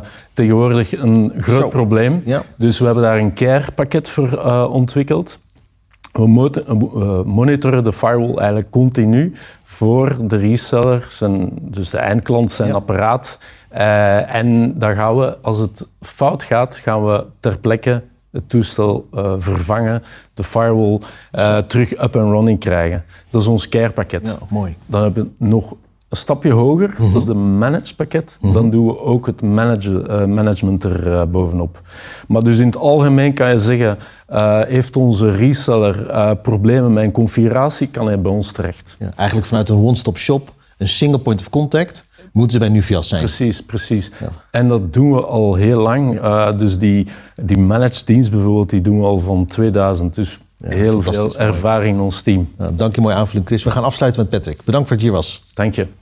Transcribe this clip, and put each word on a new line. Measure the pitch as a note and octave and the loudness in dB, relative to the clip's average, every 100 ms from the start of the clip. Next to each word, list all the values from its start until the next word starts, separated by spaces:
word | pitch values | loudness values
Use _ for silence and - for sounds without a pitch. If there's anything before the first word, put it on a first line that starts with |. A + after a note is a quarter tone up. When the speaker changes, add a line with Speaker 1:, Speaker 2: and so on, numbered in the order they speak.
| - - - | -4 -16 -10
Speaker 1:
tegenwoordig | - A2+ A2 B2 A#2+ G#2+ F3+ | 0 2 4 4 2 0 -2
een | B2 A2+ G#2+ - | 2 2 2 -2
groot | A2+ B2 | 0 0
Speaker 2:
Zo. | C#3 | 2
Speaker 1:
probleem. | C3+ A2 A2 A#2+ F3 A#2+ | 0 2 2 2 0 -2
Speaker 2:
Ja. | C3+ - - | -4 -6 -2
Speaker 1:
Dus | A#2 G#2+ | 0 2
we | A#2+ | 2
hebben | A#2 | 2
daar | A2+ A2 | 2 2
een | G#2 | 0
care | F#2+ B2+ C#3 C#3 | 0 0 0 -2
pakket | - C#3 D#3+ - | -4 -2 -2 -2
voor, | - C3 D3 | -2 -2 -2
eh, | C3 B2 A#2+ | 0 0 0
ontwikkeld. | C3 B2 C#3+ C#3 - F3 - _ _ _ _ _ _ - | 0 0 -2 -2 -2 -4 -14 _ _ _ _ _ _ -8
We | - A2 | 2 4
mot-, | A#2 C#3 C#3+ | 6 4 0
eh, | - | -2
mo-, | A2 A#2+ - | -2 0 -2
eh, | G2+ F#2 F#2+ | -2 -2 0
monitoren | G#2 C3+ C#3+ C3+ B2+ | 2 2 2 2 2
de | A2+ | 0
firewall | G#2+ A#2 A#2+ A#2+ - | 0 0 0 0 -2
eigenlijk | G#2 G#2+ G#2 | 0 -2 0
continu | B2 B2+ B2 G#2+ A#2+ F3 - - - | 2 2 2 2 2 0 -4 -18 -20
voor | _ - A2 B2 C3 B2+ A2 | _ -2 0 2 0 -2 -2
de | G#2+ | 0
reseller, | G#2 A#2+ - A#2+ B2+ B2 - | 2 0 0 0 2 0 -4
zijn, | - G#2 G2 F#2 - | -6 -2 -2 -4 -8
dus | - F#2+ F2 | -10 -10 -6
de | - | -4
eindklant, | B1 A2 - A#2+ A#2 | -2 -2 0 0 0
zijn | - G#2 | -2 -2
Speaker 2:
Ja. | G2+ | -2
Speaker 1:
apparaat. | G2+ G2 G#2+ C3 - - - - _ | -2 -2 0 -2 -6 -16 -20 -20 _
Eh, | A#2 G#2+ G#2 G2+ G2+ - A2+ | -2 0 2 4 2 0 -2
en | A#2+ A#2 A#2+ E3 | 2 2 2 0
dan | G#2+ G2+ | -2 0
gaan | A2 B2 | 0 0
we, | C3 - | -2 -4
als | A2+ G#2+ | -4 -2
het | G#2+ - - _ | -4 -6 -18 _
fout | - - C#3 C3 | -20 -2 -2 -2
gaat, | - A#2 B2+ - | -2 -2 -2 -4
gaan | - A2 G#2+ | -4 -2 0
we | G#2 - - | 0 -4 -6
ter | A#2+ F#2 | -4 -2
plekke | A2 A2+ B2+ A#2+ - _ _ | -2 0 0 -2 -4 _ _
het | - - | -12 -2
toestel, | A#2+ G#2 - G#2 G2 - | -2 0 0 0 -2 -6
eh, | G2 G2 F#2+ | -6 -4 -4
vervangen, | F2+ F#2 E2+ G#2+ A2+ A2+ - - _ | -2 -4 -2 -2 -2 -4 -8 -20 _
de | - | -12
firewall, | G2 A2+ A#2 A2 G#2 G#2 - - - | -4 0 2 2 2 0 -4 -18 -10
eh, | - G#2 A#2+ | -2 0 0
Speaker 2:
Zo. | - | 0
Speaker 1:
terug | A#2+ A#2+ - | 0 0 0
up | B2+ A#2+ | -2 0
and | G#2+ | 2
running | G#2+ A2+ G#2 | 2 2 0
krijgen. | - F2 E2+ F2+ - - _ | 0 0 0 -4 -8 -20 _
Dat | A2+ | -2
is | G#2+ | 0
ons | A2 - | 0 0
care | A#2 A2+ | -2 0
pakket. | - F#2 F2 A2 | -2 -6 -6 -8
Speaker 2:
Ja, | G2+ F#2 | -10 -8
mooi. | G#2 F#2 D#2+ - | -6 -6 -10 -4
Speaker 1:
Dan | G#2 | -2
hebben | G#2 G2+ - - | 0 -2 -6 -4
we | G#2+ | 0
nog | A2+ - - _ _ _ | 0 -2 -12 _ _ _
een | - | -8
stapje | - C#3+ E3 | -4 -2 2
hoger, | A#2 B2+ D#3+ G3+ D3+ | 2 2 2 0 0
Speaker 2:
Mhm. | A2 | 0
Speaker 1:
dat | G#2+ | 2
is | A2+ | 0
de | |
manage | G#2 G2+ G2 B2 D#3+ - - | 0 0 0 0 -2 -6 -8
pakket. | D#3 D#3+ D#3+ - | -4 -4 -6 -4
Speaker 2:
Mhm. | G2 | 0
Speaker 1:
Dan | G#2+ A#2 | 2 2
doen | A2+ A2+ | 2 0
we | A2+ | -2
ook | C3 A#2+ B2 | -2 0 -2
het | - | -4
manage-, | G#2+ G#2 A#2 A2 G2 F#2+ - | -2 0 0 0 -2 -4 -2
eh, | G#2 G2 | -2 0
management | G#2 G#2+ G2 F#2+ F#2 | 0 0 0 0 -2
er, | F#2+ F2 E2+ | -2 -2 0
eh, | F2 E2+ | 0 0
bovenop. | F2+ F2 F2 E2+ - - - - - - | 0 -2 -2 -6 -8 -20 -20 -20 -20 -2
Maar | A2+ | 0
dus | A#2 A2+ | 4 4
in | B2 | 2
het | - | 2
algemeen | D3 D3+ C#3+ C3+ C#3+ | 2 4 4 4 2
kan | C#3 B2+ | 2 2
je | A#2+ | 2
zeggen, | G#2+ B2 A2+ G2+ - - _ | 2 2 0 -2 -10 -20 _
eh, | A2+ G#2+ G#2+ | 0 2 2
heeft | A2 B2+ B2+ C3+ | 2 0 0 0
onze | B2+ G#2 A2 | 2 2 2
reseller, | G2 B2+ C3+ - A2+ G#2 F#2+ A2+ | 4 2 2 0 2 2 0 -4
eh, | A2 G#2 G#2 | 0 0 0
problemen | - G#2+ A2+ B2+ A#2+ | -2 0 2 2 2
met | A2 | 2
een | G#2+ | 2
configuratie, | A#2+ A2 - A2+ B2 C#3+ - C#3 | 0 0 2 2 2 0 -2 -6
kan | A#2+ A2 | -4 -2
hij | G2+ | -2
bij | F#2+ | -2
ons | G#2 G2+ | -2 -4
terecht. | - E2+ - - - | -6 -8 -10 -18 -12
Speaker 2:
Ja, | G2 - | -12 -4
eigenlijk | G2 A2 - | -2 -2 -2
vanuit | A2+ G#2 | -2 2
een | G#2 | 2
one-stop | A2+ A#2+ - F2+ | 4 2 -2 -4
shop, | - C#3 - - _ _ | -2 -2 -4 -18 _ _
een | G2 | -4
single | - D3 C#3 | 0 2 2
point | B2 G#2 | 0 -2
of | - | -2
contact, | C#3 D3 D#3 F3 - - _ - | -2 0 -2 -2 -8 -18 _ -4
moeten | G#2+ A#2 A2+ | 0 2 2
ze | G#2+ | 2
bij | |
Nuvias | G#2+ F#2 F2+ D2+ | 2 2 0 0
zijn. | F2+ | -2
Speaker 1:
Precies, | F#2 - A#2+ - | -4 -2 -2 -4
precies. | - A2 - G#2+ - - | -8 -10 -4 -4 -4 -10
Speaker 2:
Ja. | - E2 - | -12 -12 -6
Speaker 1:
En | A#2+ B2 | 0 2
dat | A#2 F#2 | 0 0
doen | A#2 C#3+ | 2 2
we | B2+ - | 2 0
al | A#2 G#2 F#2 | 0 2 2
heel | G#2 A#2+ | 2 2
lang. | A2 C3 C3+ G#2+ | 2 2 0 0
Speaker 2:
Ja. | G#2+ G#2 G#2+ | 0 2 2
Speaker 1:
Eh, | G#2 | 2
dus | G#2 F#2+ | 0 2
die, | G#2 G2+ G2 - - - | 2 2 -2 -8 -20 -10
die | G2+ G2 | -2 2
managed | F#2+ A2+ B2 - - | 4 4 2 -2 2
dienst | A#2 A#2 | 4 4
bijvoorbeeld, | G#2 G2+ G#2 G2 | 2 2 2 2
die | G2+ | 0
doen | F#2 G#2 | 2 2
we | G2+ | 2
al | G2 | 0
van | F2+ F#2 F2+ | 0 -2 -2
tweeduizend. | - A2+ G2+ G2 F2+ F2 F#2+ | 0 0 2 0 0 -2 -4
Dus | G2 - _ _ | -6 -8 _ _
Speaker 2:
Ja, | E2+ | -8
Speaker 1:
heel | F2+ G#2+ G#2+ | 0 2 2
Speaker 2:
fantastisch, | F2 G2+ G#2+ - | 0 -2 -4 -2
Speaker 1:
veel | G#2+ | -2
Speaker 2:
mooi. | F2 | 0
Speaker 1:
ervaring | G#2 A2+ G#2 G2 | 0 0 0 0
in | |
ons | G2 - | -2 -4
team. | - F#2+ E2+ - | 0 0 -2 -6
Speaker 2:
Ja, | E2+ E2+ | -6 -2
dank | A2+ G#2+ | -2 0
je, | |
mooie | A2 G2 | 0 0
aanvulling, | G#2 G#2 F2 | 0 -2 -2
Chris. | A2+ | -2
We | A#2+ | 0
gaan | B2+ | -2
afsluiten | B2 - C3 A#2+ | -2 0 0 0
met | G#2 | -2
Patrick. | G2+ D#2 D2 | -4 -6 -4
Bedankt | - C#3+ C3+ | 0 0 0
voor | A2+ | 0
dat | A2+ | 2
je | |
hier | F#2 | 0
was. | - - - | -2 -6 -12
Speaker 1:
Dank | - G#2 G2+ | -4 -2 -2
je. | F#2 - | -6 -10